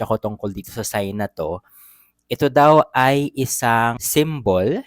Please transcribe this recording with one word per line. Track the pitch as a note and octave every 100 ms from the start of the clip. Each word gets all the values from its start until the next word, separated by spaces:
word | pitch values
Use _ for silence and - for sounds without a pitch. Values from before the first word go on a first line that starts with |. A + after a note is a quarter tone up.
| A2
ako | A2
tungkol | G#2+ G#2 G#2
dito | F#2+ F#2+
sa | - G#2
sign | G#2+ G2 G#2
na | G2+
to, | - D#2 F2+ - - - _ _ _ _
ito | B2 C#3+
daw | B2+ D3 D#3 - B2+
ay | C3 C#3 C#3+ -
isang | B2+ - A#2+ A#2 A#2 A#2
symbol | - - D#3 D3+ G#2+ F#2 F#2+ F#3+